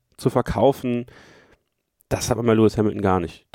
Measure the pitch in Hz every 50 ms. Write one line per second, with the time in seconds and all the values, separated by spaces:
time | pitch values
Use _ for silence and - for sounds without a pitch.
0 | _ _ _ - - 135 - 127 120 - - 104 113 135 135 - - 127 120 123
1 | 120 - - - - - - - _ _ _ _ _ _ _ _ _ _ _ _
2 | _ - - - - - 123 107 117 117 110 110 110 104 - 110 107 107 - -
3 | 98 98 92 92 85 82 - - _ _ -